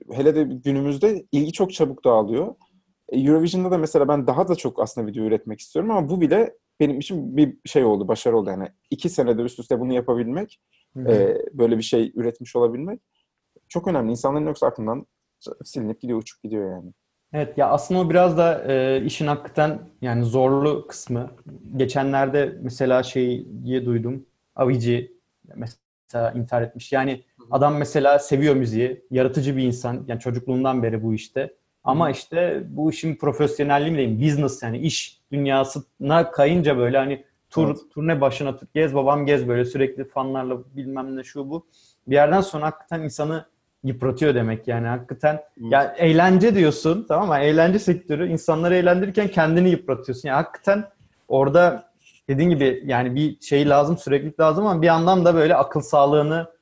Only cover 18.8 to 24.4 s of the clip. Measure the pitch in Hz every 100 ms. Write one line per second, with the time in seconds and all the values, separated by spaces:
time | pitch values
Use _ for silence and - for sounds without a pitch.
18.8 | 131 135 143 - 151 143 - - 151 151
19.8 | - - 127 120 120 123 131 139 147 147
20.8 | - - - 120 127 - - 143 - 131
21.8 | 127 139 135 139 135 143 135 - 127 120
22.8 | 131 127 123 131 123 123 - 107 123 127
23.8 | 123 117 117 135 - _